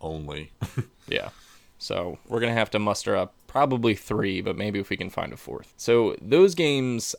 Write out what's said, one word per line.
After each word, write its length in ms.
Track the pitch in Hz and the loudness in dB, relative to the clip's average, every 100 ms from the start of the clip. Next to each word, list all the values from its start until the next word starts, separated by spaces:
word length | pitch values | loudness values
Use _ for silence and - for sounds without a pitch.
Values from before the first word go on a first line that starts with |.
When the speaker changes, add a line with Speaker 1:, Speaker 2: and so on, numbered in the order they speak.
Speaker 1:
only. 520 | 80 78 73 73 78 - - - | -8 -8 -8 -10 -12 -10 -6 -6
<laughs> 60 | - _ - | -8 _ -6
Speaker 2:
Yeah. 200 | - 50 - - - - _ | -6 -6 -12 -20 -20 -20 _
So 380 | - 92 87 - - | -8 -6 -6 -10 -6
we're 120 | 113 | -4
gonna 120 | 117 | 0
have 160 | 117 107 | 0 0
to 60 | 107 | 0
muster 380 | 104 98 - 95 | 0 -2 0 0
up 160 | 92 - - | -2 -8 -6
probably 480 | 135 143 127 117 | 0 2 2 2
three, 480 | 98 - 110 101 92 | 0 -2 -2 0 -2
but 140 | 101 90 | -4 -4
maybe 200 | 104 101 | -2 -4
if 120 | 98 | -4
we 60 | 98 | -6
can 100 | 92 | -6
find 240 | - 78 | -6 -8
a 40 | - | -10
fourth. 340 | - - - - | -12 -12 -12 -6
So 380 | - 120 107 - | 4 4 4 0
those 340 | 98 156 190 | 2 6 6
games 600 | 170 151 139 127 117 - | 6 2 2 0 -2 -6